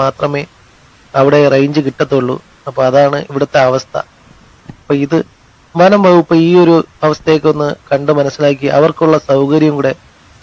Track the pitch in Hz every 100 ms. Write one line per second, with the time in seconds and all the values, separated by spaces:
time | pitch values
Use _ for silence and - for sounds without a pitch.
0 | 135 - 147 143 147 _ _ _ _ _
1 | _ 139 139 147 143 135 143 147 135 -
2 | 143 139 123 127 - _ - 131 131 135
3 | 139 143 - 139 139 147 127 131 - -
4 | - _ _ _ _ _ - - - 143
5 | 139 160 - _ _ _ _ 165 185 208
6 | 190 175 156 165 165 180 170 165 - _
7 | 156 151 - 156 151 147 147 - _ 139
8 | 143 147 139 - 147 139 139 139 160 156
9 | 160 151 - 139 139 156 151 147 135 131
10 | _ _ _ _